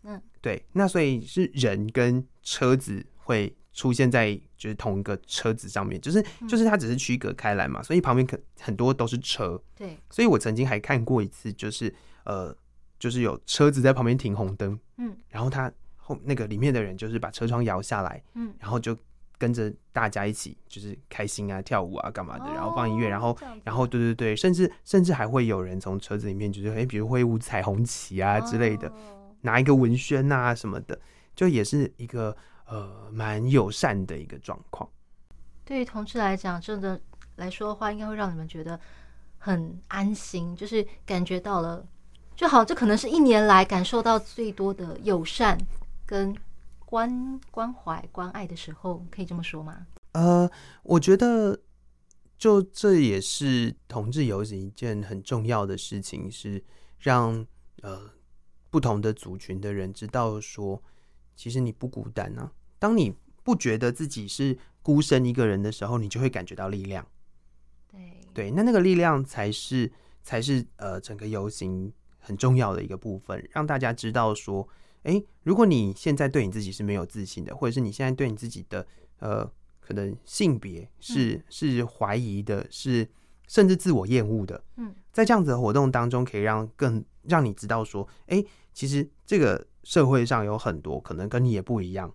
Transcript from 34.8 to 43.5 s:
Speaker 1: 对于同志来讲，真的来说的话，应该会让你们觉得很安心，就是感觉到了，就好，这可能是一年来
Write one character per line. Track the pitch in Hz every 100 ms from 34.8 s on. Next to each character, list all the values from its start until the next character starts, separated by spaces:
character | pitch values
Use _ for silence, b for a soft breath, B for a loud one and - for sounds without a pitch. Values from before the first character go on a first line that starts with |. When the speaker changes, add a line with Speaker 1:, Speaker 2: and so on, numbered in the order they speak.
| - - - - - - - -
Speaker 1:
对 | - 269
于 |
同 | 247 220 214
志 | -
来 | 202 190
讲， | 190 175
真 | 170 208
的 | 190 190 - - -
来 | - 180
说 | 180 214
的 |
话， | 202 214
应 | 208
该 | 214
会 |
让 | 214 196
你 | 165
们 | 160
觉 | 165
得 | 160 170 b b b b b -
很 | - 180 165 175 -
安 | 196 196
心， | 208 - 185 170
就 | 175
是 | 208 220 208 B
感 | - 185
觉 | 180 180
到 | 208 190
了， | 165 170 - - - - - -
就 | 339
好， | 254
这 | 220
可 | 349 226
能 | 208
是 | 254
一 | 320
年 | 277 214
来 | 214